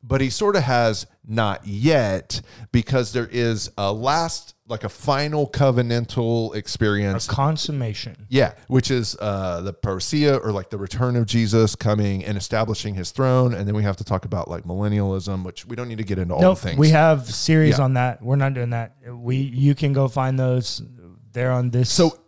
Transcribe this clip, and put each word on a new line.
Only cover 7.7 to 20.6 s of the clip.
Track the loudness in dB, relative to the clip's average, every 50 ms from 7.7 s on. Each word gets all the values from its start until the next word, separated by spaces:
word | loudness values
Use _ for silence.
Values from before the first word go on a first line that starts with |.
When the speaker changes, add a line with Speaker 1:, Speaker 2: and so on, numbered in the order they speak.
| -4 -4 -4 -6 -6 -8 -10 -14 -14 -18 -12 -2
Speaker 1:
Yeah, | 2 2 2 2 0 -8 -10
which | 0 2 2 2 4
is, | 0 0 0 -2 -6 -6
uh, | -4 -4 -4 -4 -4 -4 -4 -4
the | -6 -8 -10
parousia, | _ -4 -4 -4 -4 -4 -2 0 2 2 4 2 2 0
or, | -2
like, | -4 -4 -4 -6
the | -10 -10
return | -8 -8 -4 -2 0 0 2
of | 2 0
Jesus | 2 2 2 2 4 4 4 4 4 2
coming | 0 0 0 2 2 2 0 -2 -4 -4
and | -4 -6
establishing | -6 -6 -4 -2 -2 0 -2 -2 -6 -6 -6 -6
his | -6 -8 -8 -4
throne. | -2 0 2 4 4 2 2 0
And | -2 -2 -2
then | 0
we | 0 0
have | 0 -2 -4
to | -4
talk | -4 -4 -4 -2
about, | -4 -6 -6 -6 -6
like, | -8 -10 -8
millennialism, | -8 -6 -4 -2 0 0 0 0 0 -2 -4 -4 -6 -6 -6 -8
which | -10 -12 -14 -14
we | -12 -10
don't | -10 -10
need | -10 -8 -8
to | -6
get | -4 -2 -2
into | -2 -2 2
all | 4
Speaker 2:
Nope, | 4 4 4 2
Speaker 1:
the | -2 -4
things. | 2 4
Speaker 2:
we | 6 6
have | 6 6 6 6 4 2 0 -6 -6
series | -6 0 2 4 4 6 6 4 4
Speaker 1:
Yeah. | 2
Speaker 2:
on | 2 2
that. | 2 0 0 -2 -4
We're | -2 -2 0
not | 2 2 0 -2
doing | -2 -4 -4
that. | -4 -4 -6 -8 _ _ _ -18
We, | -18 -10 -4 -2 -2
you | 0 -2 -2 0 2 4 4 4
can | 4 2 0 2
go | 2 0 0
find | 0 -2 -2 0 0
those. | 0 2 2 2 0